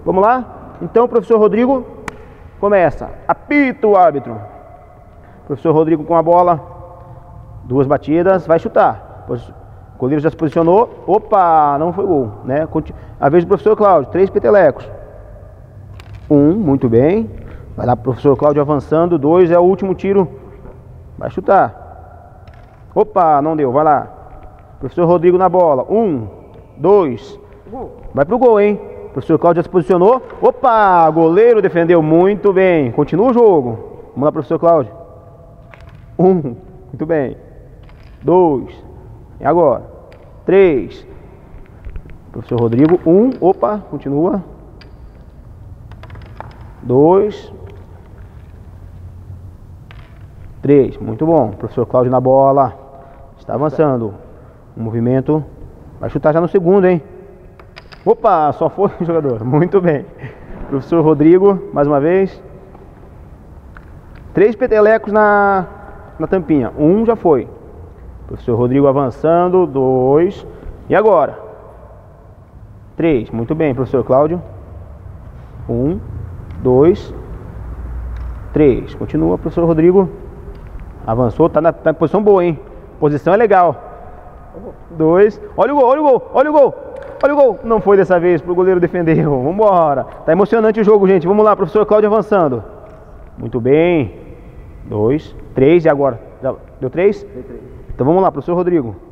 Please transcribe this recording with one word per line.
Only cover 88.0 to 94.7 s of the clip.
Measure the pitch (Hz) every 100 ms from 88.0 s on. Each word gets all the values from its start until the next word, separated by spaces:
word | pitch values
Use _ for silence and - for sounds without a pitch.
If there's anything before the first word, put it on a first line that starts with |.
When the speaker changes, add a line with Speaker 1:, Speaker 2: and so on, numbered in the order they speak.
| 180 180
Speaker 1:
vez | 175 175
pro | 170 175
goleiro | 185 185
defender. | 170 180 165 160
<laughs> | 156
Vambora. | 139 131 190 214 185 160 135 113 - -
Tá |
emocionante | - - 226 220 220
o |
jogo, | 202 214 190
gente. | 190 160
Vamos | 208
lá, | 214 196
professor | 180 214 208
Cláudio | 214 208
avançando. | 220 208 202 156 120 - - - - - - - -
Muito | 117 123
bem. | 117 147 170 170 107 - - - - - -